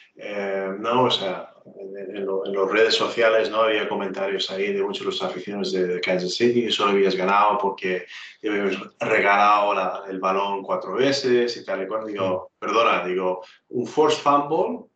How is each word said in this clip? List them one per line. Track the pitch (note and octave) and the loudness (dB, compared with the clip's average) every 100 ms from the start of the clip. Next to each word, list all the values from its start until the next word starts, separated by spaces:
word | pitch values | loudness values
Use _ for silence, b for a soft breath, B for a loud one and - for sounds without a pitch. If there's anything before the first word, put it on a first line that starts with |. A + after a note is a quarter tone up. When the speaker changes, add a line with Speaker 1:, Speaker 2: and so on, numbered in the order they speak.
| B | B
Speaker 1:
Eh, | - G#2 G2+ G2 G2 F#2+ G2 | -14 -8 -6 -4 -4 -4 -4
no, | A#2 B2 | 0 2
o | - | 2
sea, | - F#2+ F2+ - - | 2 -2 -6 -10 -20
en, | - - F#2+ G2 F#2 G2+ | -20 -18 -14 -12 -10 -8
en | G2 | -4
lo, | F#2+ | -4
en | G2 | -2
las | G2 F#2+ | -2 2
redes | G#2 A2+ | 4 4
sociales, | - - A#2 A2+ A2 G#2+ | 2 0 2 4 4 2
¿no? | G#2+ | 2
había | A2 G#2+ G2+ | 2 2 -2
comentarios | G2+ G2+ - G3 F#3+ - | -4 -4 -4 -4 -2 -4
ahí | F#3+ G3+ | -2 -2
de | G3 | -2
muchos | G3+ - | -2 -4
de | G2 | -4
los | - | -4
aficionados | - - - G2+ F2+ | -4 -6 -6 -4 -2
de, | F#2 F2+ | 0 0
de | F2+ | 0
Kansas | - F#2 F2+ | 0 -2 -2
City | - A#2+ A#2+ | 2 2 2
que | A2 | 0
solo | G2 G2+ | 0 2
habías | G2 F#2+ F2+ | 4 4 2
ganado | F#2 G2+ G#2+ G2+ | 2 4 4 2
porque | G2 - F#2+ F2+ B B B B | -2 -2 -4 -4 B B B B
te | G#2+ | -4
habías | G2+ G2 G2 - - | -2 0 -2 -8 -6
regalado | - G#2+ G2+ G2+ G#2 G#2 G2+ | 0 2 4 4 6 6 4
la, | F#2+ F#2 G2 G2 | 0 -2 -4 -8
el | F#2+ | -4
balón | F#2+ G2 G2+ G2 | 0 0 -2 -4
cuatro | - A2+ F#2+ | -4 -4 -2
veces | G2+ C#3 C3+ B2+ A#2+ A#2+ G2+ | 0 2 2 2 2 2 -4
y | |
tal | - F#2+ | -6 -6
y | F#2+ | -4
cual. | A2 A2 | -6 -6
Digo, | G2+ F#2+ F#2 - _ | -4 -2 -2 -6 _
Speaker 2:
Mm. | F#2+ | 0
Speaker 1:
perdona, | G#2+ - F#2+ F2+ | 2 4 2 -2
digo, | F#2 F#2 F2+ B B - | -2 -2 -2 B B -8
un | B2 A#2+ | -6 -2
forced | - D3+ D3+ | 2 2 2
fumble | C#3+ C#3+ C#3+ D#3+ A3 B3 - | 2 2 2 0 -2 -4 -12